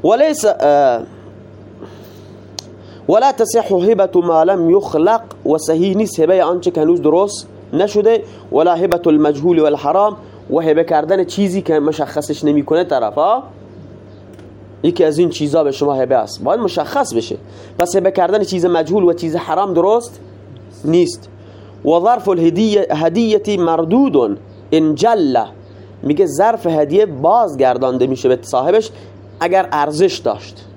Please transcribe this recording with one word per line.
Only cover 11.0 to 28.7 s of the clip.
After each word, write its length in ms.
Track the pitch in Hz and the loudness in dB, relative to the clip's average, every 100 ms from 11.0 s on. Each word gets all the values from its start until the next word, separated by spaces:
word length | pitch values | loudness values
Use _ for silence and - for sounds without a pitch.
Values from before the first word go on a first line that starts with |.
| 151 190 | 0 -2
چیزی 380 | 180 - 202 190 | -2 -2 -2 -2
که 160 | 180 156 | -2 -2
مشخصش 680 | 147 151 143 147 147 147 | -2 -4 -6 -6 -6 -4
نمی‌کنه 400 | 151 147 143 160 | 0 0 0 -2
طرف، 300 | 175 135 110 | 0 -2 -2
ها؟ 280 | 120 170 247 - - - - - - - - - - - - - - | -2 0 -2 -6 -20 -20 -20 -20 -20 -20 -20 -20 -20 -20 -20 -20 -4
یکی 220 | 160 175 | -4 0
از 140 | 160 151 | 0 2
این 120 | 175 | -2
چیزا 340 | - 147 160 | -2 -2 0
به 80 | 147 | 0
شما 220 | 135 143 | 0 -2
هبه 220 | 135 127 127 | 0 0 0
است، 280 | 104 - | -2 -6
باید 160 | 117 214 | -4 -2
مشخص 540 | 202 - - 285 254 | -2 -4 -4 -4 -2
بشه. 220 | 117 110 - - - - - | -4 -4 -12 -14 -20 -14 -4
پس 180 | 175 190 | -2 0
هبه 140 | 180 | 0
کردن 340 | 190 175 214 | 0 0 0
چیز 220 | 196 185 175 | -2 -2 0
مجهول 380 | 170 156 202 | 0 0 2
و 80 | 175 | 2
چیز 240 | 170 165 165 | 2 -4 -6
حرام 380 | 151 165 196 | -4 -2 0
درست 460 | 170 185 233 233 - - - - - - - | 0 2 0 -2 -20 -20 -20 -20 -20 -20 -10
نیست. 440 | 147 170 170 - - - - - - - | 0 2 2 -4 -18 -20 -20 -20 -20 -8
و 160 | 139 170 | 0 2
ظرف 280 | 196 240 196 | 2 0 0
الهدیه، 580 | 180 165 165 220 208 185 | 0 0 2 0 0 0
هدیتی 680 | 151 165 180 226 214 208 202 | -2 0 0 0 0 0 -2
مردود 840 | 165 165 160 233 277 147 113 101 - - - | 0 0 2 2 2 2 0 -4 -10 -20 -2
ان 220 | 160 156 | 0 0
جل، 500 | 147 220 226 147 123 107 - - - - - | 2 0 2 0 0 -4 -12 -20 -20 -20 -10
میگه 240 | 135 151 180 | -4 0 0
ظرف 400 | 139 208 226 175 | 2 0 0 -2
هدیه 400 | 156 143 175 214 | 0 2 2 0
بازگردانده 1000 | 135 156 226 208 135 131 123 131 127 127 | 0 2 2 0 0 0 2 -2 0 -2
می‌شه 220 | 127 - | 0 0
به 100 | 127 | 0
صاحبش 480 | - 131 143 | -2 -2 2